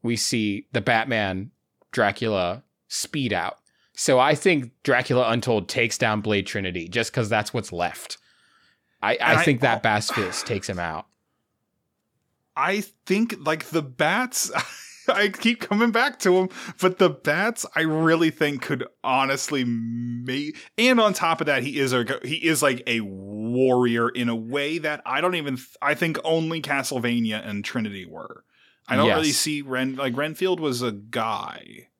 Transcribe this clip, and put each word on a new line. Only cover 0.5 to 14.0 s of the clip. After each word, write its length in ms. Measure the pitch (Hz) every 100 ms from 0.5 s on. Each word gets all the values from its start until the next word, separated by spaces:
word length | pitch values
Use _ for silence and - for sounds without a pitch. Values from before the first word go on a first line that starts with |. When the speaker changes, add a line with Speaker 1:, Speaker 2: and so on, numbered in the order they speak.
| 101 -
Speaker 1:
the 80 | 120
Batman 680 | 104 113 120 113 98 95 104 _ _ _ _
Dracula 680 | - 101 - 113 101 87 107 _ _ _
speed 440 | - - 151 123
out. 240 | 95 85 - _ _ _
So 240 | - - 127
I 160 | 135
think 360 | 151 196 160 120 _
Dracula 440 | - 123 127 127 117
Untold 380 | 117 127 113 90
takes 300 | 131 117 -
down 220 | 117 107
Blade 260 | 107 101 95
Trinity 420 | 107 92 87 85
just 240 | 117 113
'cause 160 | - 107
that's 240 | 110 107
what's 200 | 120 -
left. 460 | 87 85 - - - _ _ _ _ _ _ _ _
I, 100 | 104
I 20 |
Speaker 2:
And 240 | 120 120 156
I 40 |
Speaker 1:
think 160 | 170 127
that 140 | 131 110
Speaker 2:
al- 40 |
Speaker 1:
Bat 240 | 113 104
Fist 420 | - - 95 - -
takes 220 | 104 -
him 100 | 92
out. 280 | 85 80 - _ _ _ _ _ _ _ _ _ _ _ _ _ _ -
Speaker 2:
I 260 | 156 202 196 _
think, 300 | - 190 233 196
like, 260 | 147 160 -
the 160 | 160
bats, 680 | 143 123